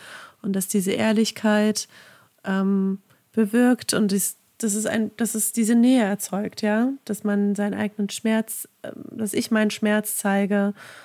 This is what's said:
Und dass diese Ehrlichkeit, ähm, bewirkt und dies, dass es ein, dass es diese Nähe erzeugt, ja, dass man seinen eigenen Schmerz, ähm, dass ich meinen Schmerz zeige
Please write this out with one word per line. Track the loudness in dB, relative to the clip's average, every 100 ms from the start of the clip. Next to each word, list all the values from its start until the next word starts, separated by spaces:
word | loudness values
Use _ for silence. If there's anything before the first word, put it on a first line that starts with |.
| -20 -20 -20 _
Und | -4
dass | -4 -2
diese | -2 0
Ehrlichkeit, | 0 2 2 0 0 2 2 2 0 -6 -14 -20 -20 _ _
ähm, | -4 0 0 2 0 -4 _ _ _
bewirkt | -2 2 4 4 2 0
und | 0 2
dies, | 0 -2 -8 _ -6
dass | -4
es | -2
ein, | -2 -2 -2 -2
dass | -4
es | -2 -2
diese | 0 2
Nähe | 4 6 4
erzeugt, | 2 -2 -4 -6 -6 -4
ja, | 0 0 0 -4 -8
dass | -4
man | -2 0 2
seinen | 0 -2
eigenen | -2 -4 -4 -6
Schmerz, | -4 0 0 -2 -8 -14 _
ähm, | -14 -12 -12
dass | -8 -4
ich | -2 0
meinen | 2 2
Schmerz | 0 0 0 -2 -2
zeige | 0 2 2 2 0 -4 -12 -20